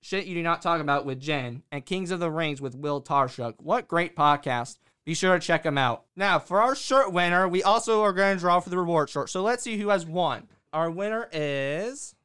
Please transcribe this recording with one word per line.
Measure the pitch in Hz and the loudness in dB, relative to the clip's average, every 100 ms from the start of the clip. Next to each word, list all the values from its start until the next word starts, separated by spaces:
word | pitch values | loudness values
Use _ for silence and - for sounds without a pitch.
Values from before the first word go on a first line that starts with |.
Shit | - 190 185 | -4 -6 -4
You | 175 | -4
Do | |
Not | 165 170 | -2 -2
Talk | 180 170 | 0 -2
About | 156 143 139 | 2 0 0
with | 131 | -8
Jen, | 143 151 123 120 - | -4 -4 -4 -10 -12
and | 147 135 | -12 -6
Kings | 190 180 | -6 -4
of | 185 | -2
the | 170 | -2
Rings | 156 160 139 | -2 -4 -4
with | 139 127 | -8 -6
Will | 147 143 | -4 -4
Tarshuk. | - 143 131 - 120 113 | 0 0 0 -2 -8 -8
What | 147 233 - | -2 -2 0
great | 170 175 - | -2 -2 2
podcast. | 147 147 143 123 120 - _ _ - | 4 4 0 -4 -4 -12 _ _ -8
Be | |
sure | 160 185 180 | -2 2 2
to | - | 2
check | 165 165 | 0 2
'em | 143 | 2
out. | 131 117 _ - | 2 0 _ -4
Now, | 202 170 | 2 2
for | - 185 | 2 2
our | 233 | 2
shirt | 277 - 262 254 | 2 2 2 4
winner, | 180 175 175 185 | 2 2 4 2
we | 180 | 2
also | - 220 220 220 | 4 2 4 2
are | 214 | 4
gonna | 185 196 190 | 4 2 2
draw | 175 175 | 4 2
for | 175 | 2
the | 180 | -2
reward | 170 165 143 | 2 2 2
shirt. | - 135 | -2 -4
So | 185 | -2
let's | 202 240 | 0 -2
see | 240 220 | -4 -4
who | 208 | 0
has | 202 165 | 0 0
won. | 165 165 123 - _ _ | -2 -2 -2 -10 _ _
Our | 156 165 | -4 -2
winner | 170 202 220 233 | -2 -4 -4 -6
is | 160 147 139 139 151 214 277 - _ | -4 -2 -2 -2 -4 -6 -10 -16 _